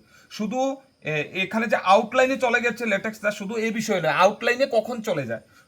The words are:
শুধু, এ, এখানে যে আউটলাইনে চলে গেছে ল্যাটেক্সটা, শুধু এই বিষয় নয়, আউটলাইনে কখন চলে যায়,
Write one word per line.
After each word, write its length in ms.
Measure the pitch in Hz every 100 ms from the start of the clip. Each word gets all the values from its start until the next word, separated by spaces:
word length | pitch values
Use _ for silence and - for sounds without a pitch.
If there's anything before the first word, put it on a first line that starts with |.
| _ _ _
শুধু, 480 | - 208 254 269 269 _ _
এ, 220 | - 151 147
এখানে 340 | - - 220 226
যে 80 | -
আউটলাইনে 640 | 185 202 220 254 262 262
চলে 240 | 247 240
গেছে 240 | 240 233 233
ল্যাটেক্সটা, 460 | 196 220 214 208
শুধু 240 | 208 196 226
এই 160 | 226
বিষয় 300 | 220 214 196
নয়, 100 | 156
আউটলাইনে 540 | 147 190 208 233 247 277
কখন 300 | 226 214 247
চলে 260 | 220 160 120
যায়, 140 | 113 - _